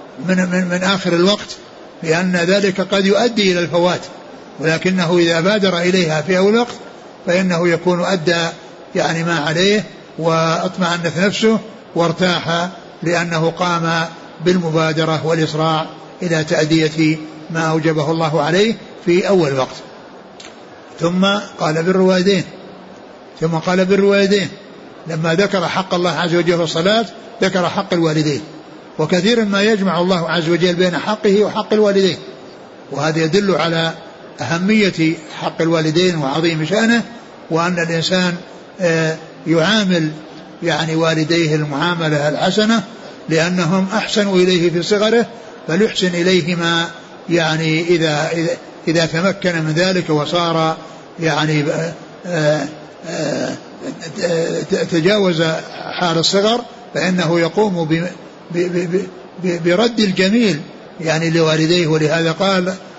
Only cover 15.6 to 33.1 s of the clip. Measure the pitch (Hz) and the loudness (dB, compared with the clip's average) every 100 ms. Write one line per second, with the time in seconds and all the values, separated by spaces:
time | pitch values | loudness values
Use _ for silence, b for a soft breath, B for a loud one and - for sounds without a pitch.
15.6 | 160 156 156 - - - 180 160 156 165 | 0 0 -2 -10 -18 -8 -2 -2 0 0
16.6 | 151 160 156 156 156 156 - - - 165 | 2 4 2 2 0 0 -4 -14 -8 -2
17.6 | 160 160 156 156 147 165 160 160 147 180 | 0 0 0 0 0 0 0 0 2 2
18.6 | 220 - - - - 175 190 196 151 135 | 2 0 -8 -6 0 2 4 4 2 0
19.6 | - - - - - - - - - - | -2 -6 -18 -20 -20 -20 -20 -20 -20 -20
20.6 | - - - - 165 180 196 196 - - | -20 -20 -20 -4 -2 2 2 2 -2 -4
21.6 | 165 160 170 190 185 185 185 185 - - | -2 0 0 4 4 4 4 2 0 -10
22.6 | - - - - - - - - 160 160 | -18 -20 -20 -20 -20 -20 -20 -6 -2 -2
23.6 | 185 180 185 196 202 202 196 202 165 - | 0 2 4 4 4 4 4 2 0 -8
24.6 | - - - - 160 160 165 165 202 196 | -18 -20 -20 -16 -10 -4 0 2 2 0
25.6 | 160 185 185 180 180 151 175 175 170 170 | -2 -2 -2 0 0 0 0 2 2 2
26.6 | 165 165 180 220 233 - - - 185 185 | 0 0 2 2 0 -6 -16 -2 0 0
27.6 | 175 - 190 175 160 156 151 131 - - | 0 -2 -2 0 2 2 0 -2 -6 -16
28.6 | - - - - 151 180 196 240 208 196 | -20 -20 -10 -4 0 2 2 2 2 2
29.6 | 208 220 190 165 180 180 165 170 160 170 | 2 2 2 0 2 0 0 -2 2 2
30.6 | 180 175 185 156 - 214 214 196 196 214 | 2 2 2 0 -2 0 4 4 4 0
31.6 | 202 214 208 196 190 127 - - - - | 0 4 4 4 2 0 -8 -18 -20 -20
32.6 | - - - 139 156 | -20 -20 -12 -4 -2